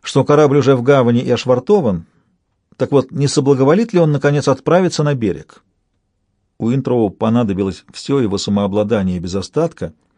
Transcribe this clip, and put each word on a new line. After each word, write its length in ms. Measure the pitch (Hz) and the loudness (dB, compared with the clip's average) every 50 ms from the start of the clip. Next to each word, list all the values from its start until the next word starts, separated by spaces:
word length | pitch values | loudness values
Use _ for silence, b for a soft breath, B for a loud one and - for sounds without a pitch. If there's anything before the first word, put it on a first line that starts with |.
| B | B
что 220 | - - 139 131 | -2 -2 0 2
корабль 340 | - 147 147 151 143 135 147 | 4 4 4 4 4 4 2
уже 180 | 120 131 139 | 4 2 2
в 60 | 123 120 | 2 2
гавани 380 | 135 143 135 123 117 120 120 | 2 2 4 4 2 2 0
и 100 | - - | 0 0
ошвартован. 760 | 123 110 - 123 127 123 - - 208 202 156 113 92 82 85 - _ _ _ _ _ _ _ _ _ _ _ _ _ | -2 -2 0 0 0 0 2 0 0 2 2 0 -2 -4 -6 -12 _ _ _ _ _ _ _ _ _ _ _ _ _
Так 160 | _ 131 123 139 | _ -4 0 0
вот, 180 | 139 131 - | 0 0 0
не 180 | - 135 143 135 | -4 -4 -2 0
соблаговолит 680 | - 151 131 135 143 127 135 139 160 202 233 226 - | 0 0 2 2 2 2 4 2 2 2 0 0 0
ли 40 | 175 | 0
он, 140 | 170 156 147 | 2 2 0
наконец, 340 | 139 - 143 143 147 - | 0 0 0 0 0 0
отправиться 560 | - 131 - - - 160 180 190 170 - - 151 | 0 -2 -2 0 0 2 2 2 0 -2 -2 -2
на 120 | 147 143 | -2 -2
берег? 480 | 127 113 98 82 69 - _ - _ _ _ _ _ _ _ _ _ _ _ _ _ _ _ _ _ _ _ _ _ | -2 -2 -4 -4 -6 -10 _ -20 _ _ _ _ _ _ _ _ _ _ _ _ _ _ _ _ _ _ _ _ _
Уинтроу 500 | 110 113 123 135 135 127 123 120 110 98 | -4 -2 -2 -2 -2 -2 0 0 0 -2
понадобилось 760 | 85 - 113 110 113 120 120 101 95 92 98 98 90 - - _ - | -2 -2 -2 0 0 0 0 0 -2 -2 -4 -4 -6 -8 -16 _ -20
всё 260 | - - - 139 139 | -16 -6 -4 -2 0
его 180 | 123 101 95 | 0 -2 -2
самообладание 840 | 95 - - 101 101 101 98 95 104 104 104 117 104 95 92 90 87 | -4 -4 -2 -2 -2 -2 -2 -2 -2 -2 0 -2 -2 -2 -2 -4 -4
без 140 | 82 90 87 | -6 -6 -6
остатка, 600 | 98 90 - - 143 165 165 - - 170 160 - _ _ _ b | -8 -8 -6 -4 -4 -4 -4 -6 -10 -12 -12 -12 _ _ _ b